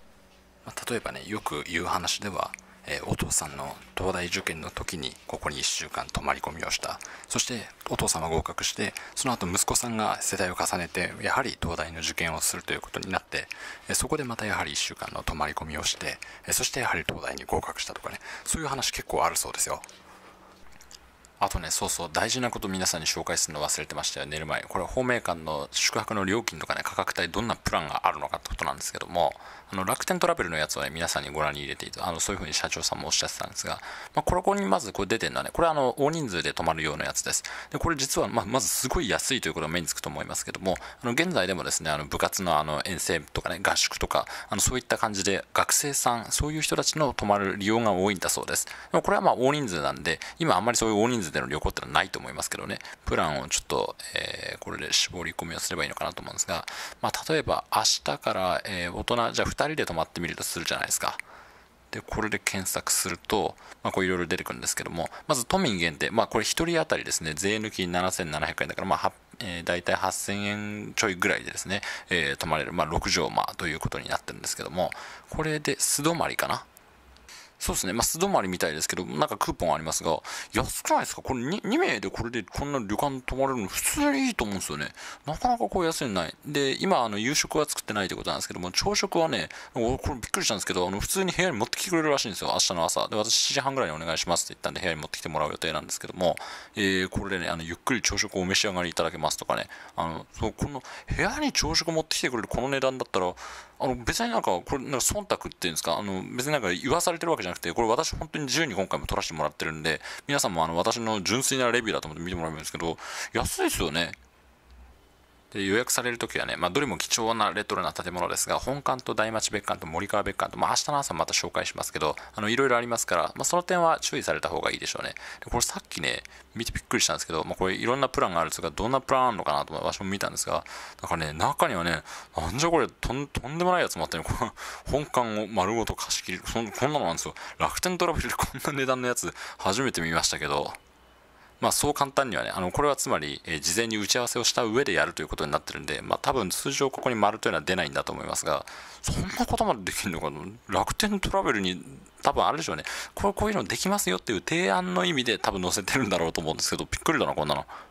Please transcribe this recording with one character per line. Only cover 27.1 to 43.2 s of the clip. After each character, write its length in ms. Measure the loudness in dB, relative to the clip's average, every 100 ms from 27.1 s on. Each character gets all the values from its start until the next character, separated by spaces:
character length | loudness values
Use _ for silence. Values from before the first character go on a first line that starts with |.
| 0
帯 100 | -2
ど 120 | 0
ん 60 | -2
な 80 | -2
プ 160 | 0
ラ 80 | 0
ン 80 | 0
が 180 | 2 2
あ 60 |
る 60 | 2
の 120 | -2
か 80 | -4
っ 20 |
て 80 | -6
こ 60 |
と 100 | -4
な 80 | -2
ん 40 | -2
で 60 |
す 100 | -6
け 60 | -6
ど 100 | -2
も、 260 | 2 2 2 -16 -18 -8
あ 60 | -4
の、 80 |
楽 220 | 0 0 0
天 120 | 2
ト 60 | 4
ラ 100 | 2
ベ 80 |
ル 60 | 0
の 60 | 0
や 120 | 0
つ 100 | 0
を 40 |
ね、 80 | -2
皆 160 | -2 0
さ 140 | 0
ん 20 |
に 60 | -2
ご 120 | 0
覧 100 | 0
に 80 | 0
入 80 | -6
れ 80 | -6
て 100 | -8
い 40 |
た、 160 | -6 -4
あ 60 |
の、 80 | 0
そ 120 | 0
う 40 | -2
い 20 |
う 20 |
ふ 40 |
う 20 | -2
に 80 |
社 160 | -2 0
長 120 | 0
さ 120 | -2
ん 60 | -2
も 80 | 0
お 20 |
っ 20 |
し 100 | 0
ゃ 40 | 0
っ 60 |
て 60 | -4
た 60 | -6
ん 40 |
で 60 | -6
す 100 | -4
が、 160 | -6 -8 -12 -4
ま 60 | 0
あ、 20 |
こ 200 | 4 4
こ 120 | 4
に 100 | 2
ま 160 | 4 2
ず 120 | 0
こ 100 | -2
れ 60 | 0
出 100 | 2
て 80 | 2
る 60 |
の 60 | 0
は 60 |
ね、 60 | -2
こ 80 | 2
れ 60 | 4
は 60 |
あ 20 |
の、 200 | 4 2 4
大 140 | 2
人 180 | 2 -2
数 120 | 0
で 120 | -2
泊 80 | 0
ま 100 | 0
る 100 | 2
よ 120 | 0
う 20 | -2
な 80 |
や 80 | -2
つ 100 | -2
で 100 | -2
す。 100 | -2 -4 -10 -8
で、 80 | -2
こ 120 | 0
れ 60 | 0
実 260 | 0 2
は、 60 | 2
ま 140 | 0
あ、 20 | 2
ま 140 | 2
ず 80 | 2
す 200 | 0 0
ご 140 | 0
い 60 | 2
安 260 | 2 2
い 80 | 0
と 60 | 0
い 20 |
う 40 |
こ 60 | -2
と 60 | 0
が 60 |
目 100 | 0
に 40 | -2
つ 80 |
く 60 | -4
と 80 | -4
思 140 | -6
い 20 |
ま 100 | -6 -6
す 100 | -6
け 60 |
ど 80 | -4
も、 160 | -2 -2 -4 -6
あ 40 | -2
の、 60 |
現 180 | 2 2
在 160 | 2 2
で 60 |
も 120 | 0
で 80 | -2
す 100 | -2
ね、 80 | 0
あ 80 | -2
の、 80 | -2
部 100 | 0
活 260 | 0 2
の 160 | 2 2
あ 60 |
の、 160 | 2 -2 -2
遠 140 | -4
征 200 | 0 -2